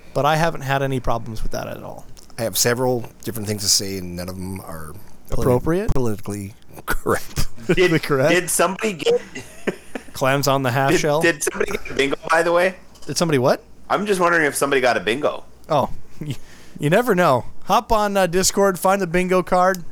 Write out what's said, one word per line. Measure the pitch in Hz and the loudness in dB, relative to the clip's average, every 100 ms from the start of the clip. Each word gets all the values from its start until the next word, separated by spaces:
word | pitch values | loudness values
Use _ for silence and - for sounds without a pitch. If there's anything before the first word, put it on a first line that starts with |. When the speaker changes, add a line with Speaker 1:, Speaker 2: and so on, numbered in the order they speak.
| - | -8
Speaker 1:
But | - | 0
I | 139 156 | 2 2
haven't | 170 165 | 2 -2
had | 135 139 | -4 -2
any | 139 131 | 0 -2
problems | 123 117 110 110 | 0 -2 -2 -2
with | - | -2
that | - - | -2 -6
at | - | -10
all. | - - - - - - | -12 -14 -14 -16 -16 -6
Speaker 2:
I | |
have | 113 92 | -4 0
several | 120 120 127 123 110 - | 2 2 2 0 -4 -10
different | 117 113 104 | -8 -6 -4
things | 104 | -2
to | 98 | 0
say, | - 98 98 | 0 0 -6
and | 90 87 | -8 -8
none | 90 | -8
of | |
them | 92 92 95 | -8 -8 -8
are | - 82 78 - - - - | -10 -10 -10 -12 -12 -14 0
poli-, | - | 2
Speaker 1:
Appropriate? | 120 123 156 170 214 | 4 4 2 0 2
Speaker 2:
politically | - 120 101 - 104 98 - - - - | 2 4 0 -4 -6 -8 -12 -18 -16 -4
correct. | - - - - - - - - | -2 0 -2 -2 0 0 0 0
<laughs> | 165 | 2
Speaker 3:
Did, | 180 160 | 4 2
Speaker 1:
Correct. | - 143 143 | 0 2 4
Speaker 3:
did | 175 175 | 2 0
somebody | - 180 185 220 | 0 0 0 -4
get | 170 466 480 - - - - - - - - - | -2 0 0 -2 -14 -16 -8 -8 -8 -12 -14 -12
Speaker 1:
Clams | - 131 139 143 | -2 0 2 2
on | 139 | 2
the | 131 | 2
half | 123 135 | 2 2
Speaker 3:
did, | 160 | 2
Speaker 1:
shell? | 156 147 | 2 2
Speaker 3:
did | 165 151 | 0 0
somebody | - 196 202 | -4 -4 -4
get | - - | -4 -6
a | |
bingo, | 127 139 143 - | -2 -2 -2 0
by | 160 | 2
the | 170 | 4
way? | 170 185 185 - - - | 2 2 -2 -16 -16 -8
Speaker 1:
Did | 143 | -2
somebody | 170 143 | 2 2
what? | 127 220 - - - | 2 0 -4 -20 -2
Speaker 3:
I'm | 139 208 | -2 0
just | 190 | 2
wondering | 175 170 147 | 4 4 2
if | 135 | 0
somebody | 143 139 | 2 4
got | 123 113 | 4 2
a | |
bingo. | 92 120 143 67 - - - | 0 0 0 -4 -12 -18 -2
Speaker 1:
Oh, | 151 120 - - | 0 0 -2 -6
<laughs> | - | -8
y-, | 151 127 - - - - | -8 -8 -10 -14 -16 -4
you | 147 | 2
never | 185 247 | 2 4
know. | 180 175 127 - - | 4 4 4 0 -6
Hop | - 202 233 | 2 0 4
on, | 220 208 196 | 2 2 2
uh, | 185 | 2
Discord, | 175 185 - 196 180 | 2 0 2 2 2
find | 190 196 | 2 2
the | 185 | 2
bingo | 175 180 185 | 0 2 2
card. | 175 185 185 185 - | 2 4 4 2 -6